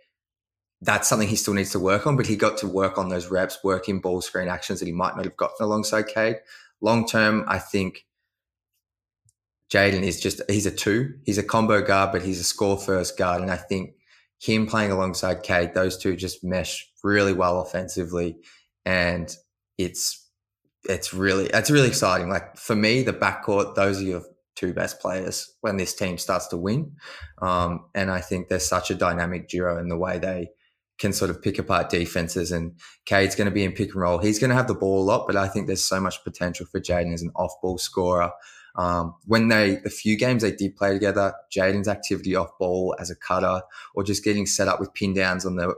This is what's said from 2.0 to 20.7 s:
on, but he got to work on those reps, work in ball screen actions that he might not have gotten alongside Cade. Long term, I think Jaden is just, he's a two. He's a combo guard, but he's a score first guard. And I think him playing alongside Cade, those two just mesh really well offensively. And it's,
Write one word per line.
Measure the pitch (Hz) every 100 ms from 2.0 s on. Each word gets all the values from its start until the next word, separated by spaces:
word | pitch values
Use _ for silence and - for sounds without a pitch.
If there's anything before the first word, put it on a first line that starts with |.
| 156
on, | 135
but | 104
he | 104
got | 110 -
to | 101
work | 92 95 98
on | 92
those | 90 87
reps, | 92 92 -
work | 95 92 98
in | 95
ball | 92 90
screen | - 95 92
actions | 90 - 95
that | 90
he |
might | 85 92 -
not |
have | 92 -
gotten | 90 - 107
alongside | 107 104 110 107
Cade. | 110 110 113 - - - _
Long | 104 117
term, | 113 113 107 110 95
I | 95
think | - 101 92 - _ _ _ _ _ _ _ _ _ _ _ _ _ _ _ _ _
Jaden | 101 101 95
is | 92 87
just, | 98 - -
he's | 104 98
a |
two. | - 107 107 135 - -
He's | 101
a |
combo | 101 117 110 104
guard, | 92 98 98
but | -
he's | 95 92
a |
score | 85 - 101 98
first | - 95 87 -
guard. | 92 90
And | 92
I | 90
think | - 95 92 _ _ _ _ _
him | - 110 107
playing | 110 104
alongside | 95 92 85 92 85
Cade, | - 90 87
those | 92 92 -
two | 98 87
just | 92 -
mesh | 90 92 87 - - _
really | 101 101 98
well | 92 90 90
offensively. | - 92 92 98 85 87 87 82 - - _ _ -
And | 92 87 87 80 - _ _ _ -
it's, | 90 - - - _ _ _ _ _